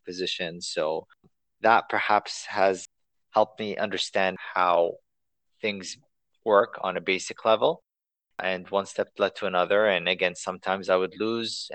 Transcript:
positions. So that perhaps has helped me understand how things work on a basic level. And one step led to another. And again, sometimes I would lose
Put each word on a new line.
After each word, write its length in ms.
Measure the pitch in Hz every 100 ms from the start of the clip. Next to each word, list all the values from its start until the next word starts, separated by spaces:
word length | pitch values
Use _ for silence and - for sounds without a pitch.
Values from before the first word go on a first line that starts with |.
| -
positions. 600 | 90 90 - 87 87 -
So 320 | - 78 80 - _ _ _ _ _
that 260 | 110 113 -
perhaps 600 | 104 - 104 - - -
has 400 | 104 95 92 - _ _ _ _
helped 300 | 107 107 -
me 180 | 107 98
understand 600 | 107 95 - 104 95 92 - 92
how 380 | 90 85 85 - _ _ _ _ _ _
things 340 | 110 101 95 - _ _ _ _
work 360 | 113 101 98 -
on 160 | 95 87
a 40 |
basic 440 | 87 92 - - 113
level. 380 | 110 131 175 _ _ _ _ _ -
And 260 | 90 92 92
one 180 | 98 95
step 220 | - 101 -
led 160 | 98 -
to 100 | 101
another. 400 | 92 87 101 107
And 240 | 92 85
again, 240 | 92 92
sometimes 560 | 90 - 92 - 95 95
I 60 | 92
would 180 | 92 90
lose 500 | 110 117 113 - -